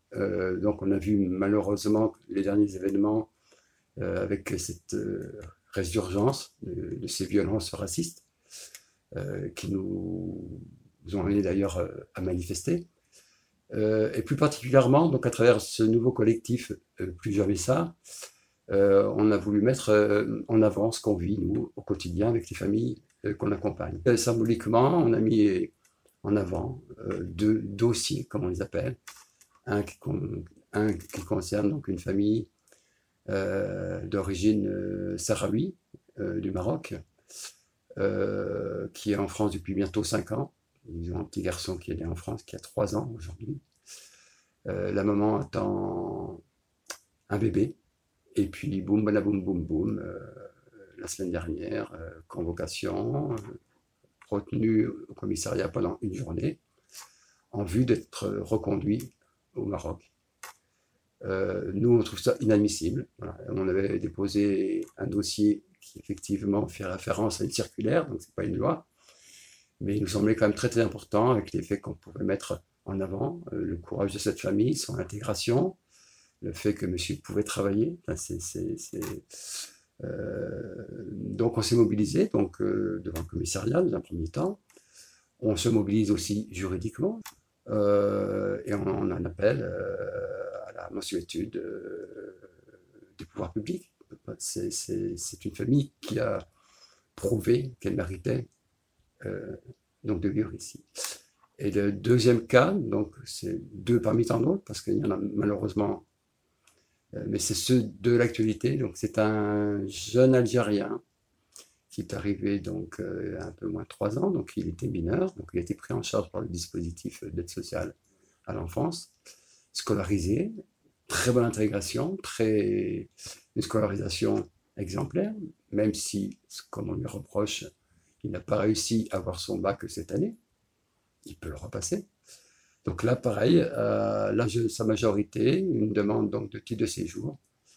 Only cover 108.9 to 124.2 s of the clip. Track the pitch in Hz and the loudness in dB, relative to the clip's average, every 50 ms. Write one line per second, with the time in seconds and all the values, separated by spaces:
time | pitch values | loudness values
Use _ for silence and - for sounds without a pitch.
108.9 | - - - 104 - 110 107 107 107 107 104 104 104 104 104 104 101 101 98 98 | -4 -4 -4 -2 2 2 2 4 4 2 0 0 0 0 0 0 0 -2 -4 -6
109.9 | - - - - 117 123 131 131 131 123 120 107 120 123 107 104 104 98 - - | -8 -8 -6 2 6 6 8 8 8 6 6 4 4 2 4 4 2 0 0 -2
110.9 | - - - _ _ _ _ _ _ _ _ _ - - - _ _ _ _ - | -6 -8 -10 _ _ _ _ _ _ _ _ _ -20 -20 -20 _ _ _ _ -14
111.9 | - - 90 - 101 92 95 101 98 - 101 101 101 98 - 95 92 92 92 87 | -10 -10 -8 -6 -6 -4 -2 -2 -2 0 0 0 0 0 -2 -4 -6 -6 -6 -8
112.9 | - - 95 95 92 92 95 95 92 92 90 90 87 - 95 95 92 92 92 - | -8 -8 -6 -6 -6 -6 -6 -6 -6 -6 -8 -10 -10 -8 -6 -6 -6 -6 -8 -8
113.9 | - - 101 104 110 - - 196 180 - - - - - 85 85 85 - 131 - | -6 -2 -2 0 0 2 0 2 0 0 -2 -4 -4 -4 -4 -4 -4 -4 -4 -4
114.9 | - 87 82 87 - 180 185 190 - - - - - 87 85 - 104 - - - | -2 -2 0 0 2 2 0 0 -4 -8 -10 -6 -4 -4 -4 -4 -6 -8 -6 -6
115.9 | - 110 113 - - 107 101 - - - - - 87 85 87 - - 87 85 85 | -4 -4 -4 -2 -2 -2 -2 -2 -4 -6 -6 -6 -6 -8 -8 -6 -6 -6 -6 -6
116.9 | 85 - - - - - - - 85 87 85 - - - - - - 82 92 - | -6 -8 -10 -10 -10 -10 -12 -8 -6 -6 -6 -8 -8 -10 -8 -6 -4 -4 -6 -6
117.9 | - _ _ _ _ _ _ _ _ _ _ - - - 85 87 - 127 147 170 | -8 _ _ _ _ _ _ _ _ _ _ -8 -6 -6 -6 -4 -2 -2 -2 -2
118.9 | 170 - - - _ _ - - - _ _ _ _ _ _ _ - - - - | -2 -6 -12 -16 _ _ -20 -20 -20 _ _ _ _ _ _ _ -8 -4 0 0
119.9 | 107 98 92 90 104 92 82 92 107 135 190 226 226 208 - _ _ _ _ _ | 0 0 2 0 0 0 2 2 2 2 0 -2 -6 -10 -16 _ _ _ _ _
120.9 | _ _ _ - - - - 123 120 123 117 117 - 107 107 101 101 101 98 - | _ _ _ -4 -2 0 2 4 4 4 4 4 2 2 0 0 0 -2 -4 -4
121.9 | - 120 139 175 196 190 - - - - 113 110 107 104 101 101 101 98 101 98 | -4 -2 -2 -2 -4 -6 -8 -6 -2 0 2 4 4 4 2 2 2 0 0 -2
122.9 | - 104 104 - _ - - - - - _ _ - 107 - - - 110 107 98 | -4 -6 -8 -10 _ -18 -16 -16 -16 -18 _ _ -4 -4 -2 0 2 2 2 2
123.9 | 98 101 - 95 - - | 0 -2 -4 -4 -2 0